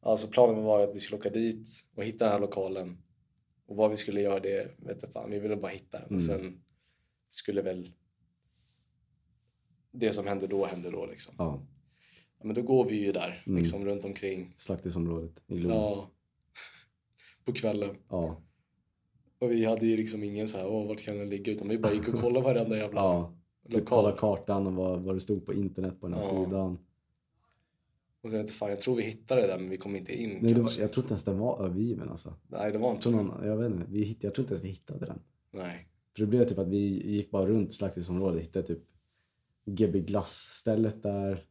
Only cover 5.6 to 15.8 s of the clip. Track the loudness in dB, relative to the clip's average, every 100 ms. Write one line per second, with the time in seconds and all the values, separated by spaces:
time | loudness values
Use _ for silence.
5.6 | -4 -10 -12 -14 -4 0 2 0 -4 -12
6.6 | _ _ _ _ _ _ _ -6 -2 -2
7.6 | -2 -4 -8 -18 _ _ _ _ _ _
8.6 | _ _ _ _ _ _ _ _ _ _
9.6 | _ _ _ 0 0 2 -2 -2 -2 0
10.6 | 0 -2 -8 -8 -10 -8 -10 -4 -4 -4
11.6 | -10 -20 _ _ _ -20 _ _ -4 -4
12.6 | 4 4 4 2 0 0 -4 -6 -2 2
13.6 | 2 0 -2 -4 -6 -6 -6 -6 -10 -14
14.6 | -6 -6 -4 -2 -2 -2 -6 -14 _ -2
15.6 | 0 2